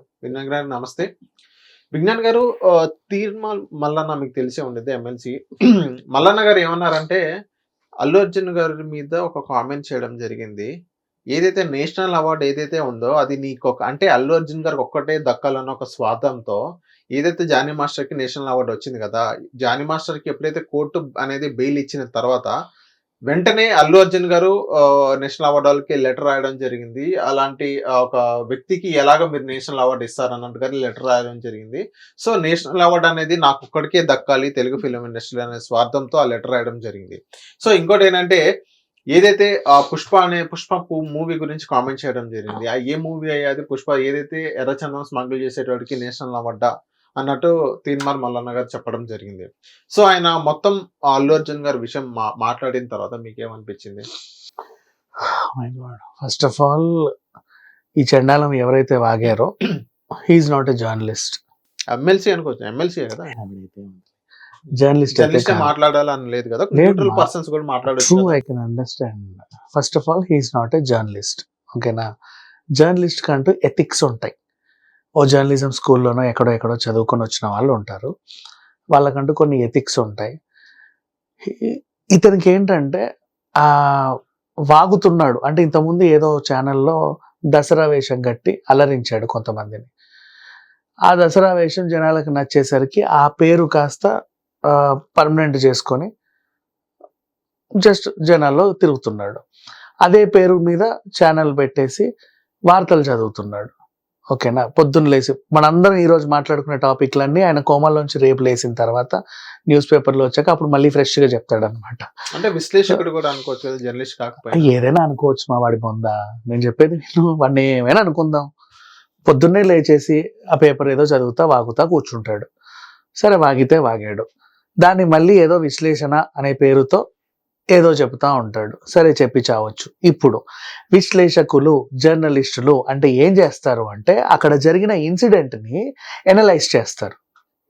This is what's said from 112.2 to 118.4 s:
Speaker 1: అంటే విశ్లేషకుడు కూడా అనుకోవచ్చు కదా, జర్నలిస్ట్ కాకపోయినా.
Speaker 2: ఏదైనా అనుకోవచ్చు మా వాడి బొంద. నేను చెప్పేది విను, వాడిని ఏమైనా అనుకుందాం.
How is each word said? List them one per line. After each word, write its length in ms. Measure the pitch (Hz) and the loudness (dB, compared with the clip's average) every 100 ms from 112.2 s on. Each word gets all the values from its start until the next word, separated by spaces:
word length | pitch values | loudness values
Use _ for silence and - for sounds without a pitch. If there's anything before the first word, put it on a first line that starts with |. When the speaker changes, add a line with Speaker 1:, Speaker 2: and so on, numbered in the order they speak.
| - | -12
Speaker 1:
అంటే 140 | 156 208 | -6 -4
విశ్లేషకుడు 640 | 165 - 196 196 - 170 | -4 0 2 2 0 -2
కూడా 200 | 160 151 | -4 -4
అనుకోవచ్చు 380 | 135 135 127 135 | -6 -8 -8 -8
కదా, 100 | 131 | -8
జర్నలిస్ట్ 400 | 123 123 127 - | -8 -8 -12 -10
కాకపోయినా. 540 | 120 - 113 160 147 | -12 -12 -4 2 4
Speaker 2:
ఏదైనా 320 | 123 127 170 | 4 4 2
అనుకోవచ్చు 500 | 156 135 143 131 - | 2 0 0 0 -2
మా 40 | 123 | -2
వాడి 180 | 120 113 | 0 -2
బొంద. 280 | 113 110 110 107 104 113 117 | -4 -6 -4 -6 -8 -12 -6
నేను 140 | 120 | -2
చెప్పేది 340 | 120 117 156 | 0 2 2
విను, 420 | 170 - 170 170 156 | 2 -2 2 2 2
వాడిని 220 | 135 135 | 0 2
ఏమైనా 380 | 135 127 120 202 | 2 0 2 2
అనుకుందాం. 500 | 185 160 156 147 | 2 0 -2 -2